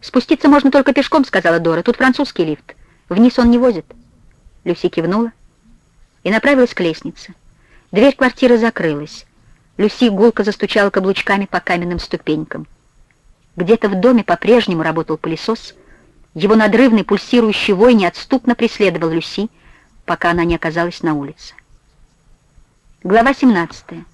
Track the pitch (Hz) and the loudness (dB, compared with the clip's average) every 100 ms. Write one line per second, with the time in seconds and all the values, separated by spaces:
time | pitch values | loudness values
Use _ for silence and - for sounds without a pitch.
0 | - 254 - 320 294 285 269 277 269 277 | 0 -2 0 0 4 4 4 2 2 0
1 | 262 320 262 196 175 170 165 165 180 240 | 0 0 0 -2 0 0 0 -2 -2 0
2 | 254 247 277 - 160 147 - - _ _ | 0 0 -6 -4 -6 -6 -12 -20 _ _
3 | _ 180 240 247 240 240 254 190 - - | _ 2 2 4 2 2 2 -2 -10 -20
4 | _ _ _ _ _ _ - 170 175 - | _ _ _ _ _ _ -8 -4 -2 -2
5 | 165 202 233 _ _ _ _ _ _ _ | -2 -2 -4 _ _ _ _ _ _ _
6 | _ _ - 220 269 277 247 - 175 156 | _ _ -4 0 2 2 2 0 -4 -4
7 | 180 - - - _ _ _ _ _ 180 | -12 -16 -20 -20 _ _ _ _ _ 2
8 | 269 - 254 - 254 240 226 - 170 147 | 2 4 -2 2 2 4 2 -2 -4 -4
9 | 151 - - _ _ _ _ - 208 - | -10 -18 -20 _ _ _ _ -2 -2 0
10 | 247 196 226 - 208 202 202 214 202 190 | 0 4 2 2 -4 -4 -4 0 0 0
11 | 190 190 - 196 196 - - 175 175 175 | -2 -4 -2 -4 -2 -6 -4 -4 -4 -8
12 | - 165 - 156 160 - 151 _ _ _ | -8 -10 -4 -6 -6 -14 -16 _ _ _
13 | _ _ _ _ _ - 175 226 208 190 | _ _ _ _ _ -8 0 0 0 2
14 | 226 247 196 175 - 240 214 170 160 160 | 2 2 2 -2 2 2 2 -4 -2 -4
15 | 160 160 - 160 - 226 - - _ _ | -6 -6 -6 -8 -6 -8 -8 -20 _ _
16 | _ _ _ 160 196 220 214 220 262 220 | _ _ _ -4 2 2 4 4 4 4
17 | 185 202 - 240 220 196 - 185 240 233 | 0 -4 0 0 2 -2 -2 2 4 4
18 | 180 - - 262 - 240 233 - 196 170 | 2 -4 -4 -2 -2 -2 -2 0 -2 0
19 | 165 165 - - 214 _ _ _ _ _ | -4 -4 -6 -8 -8 _ _ _ _ _
20 | - 170 170 175 170 170 165 160 170 - | -8 -4 -2 0 0 -2 -4 -4 -4 -4
21 | 170 151 139 - - - _ _ _ _ | -6 -4 -8 -14 -20 -20 _ _ _ _
22 | _ _ _ _ _ _ _ _ _ _ | _ _ _ _ _ _ _ _ _ _
23 | 175 214 240 277 262 196 165 - - 165 | 0 2 2 2 2 2 -2 -10 -20 -20
24 | 170 | -20